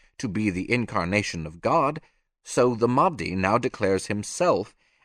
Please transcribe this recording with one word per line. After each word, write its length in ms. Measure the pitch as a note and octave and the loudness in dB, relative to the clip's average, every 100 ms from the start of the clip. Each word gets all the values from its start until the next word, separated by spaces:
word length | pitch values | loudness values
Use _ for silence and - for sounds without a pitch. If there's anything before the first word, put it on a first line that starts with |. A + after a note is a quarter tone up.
| _ - | _ -10
to 100 | A#2 | -6
be 220 | F#2 G#2+ | -2 0
the 220 | F2+ - | -2 0
incarnation 760 | B2 A2+ G#2 E2+ G#2 G#2 E2+ D#2 | 0 0 -2 0 0 -2 -6 -10
of 140 | E2+ | -4
God, 400 | A2+ D#3+ C#3 D#3 - _ _ _ | 0 2 0 -4 -12 _ _ _
so 320 | - - B2 | -4 2 2
the 140 | A2+ A#2 | 4 2
Mahdi 460 | B2+ F#3 C3 E2+ | 4 2 0 -4
now 240 | F#2 F#2+ A2+ | 0 2 2
declares 480 | A#2+ - G2 F#2+ - | 0 0 0 0 -2
himself 680 | G#2 G2+ - F3 G2+ G#2 _ _ _ | -6 -6 0 2 2 -2 _ _ _